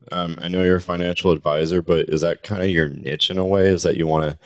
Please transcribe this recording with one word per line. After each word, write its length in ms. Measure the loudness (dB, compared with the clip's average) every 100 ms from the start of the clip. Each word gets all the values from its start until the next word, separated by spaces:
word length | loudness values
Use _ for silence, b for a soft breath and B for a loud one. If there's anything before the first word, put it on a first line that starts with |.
| -12
Um, 260 | -6 -6 -6
I 80 | -4
know 160 | 0
you're 120 | 2 2
a 40 |
financial 500 | 0 -4 -2 -2 0
advisor, 500 | 0 2 0 0 0
but 280 | 2 0 2
is 140 | 0
that 200 | 0 -4
kinda 260 | -6 -4 0
your 200 | 2 0
niche 420 | -2 -8 -4 -4
in 80 | -2
a 60 |
way? 240 | 0 4 4
Is 140 | 2
that 120 | 0 0
you 100 | 0
wanna 320 | 0 0 -4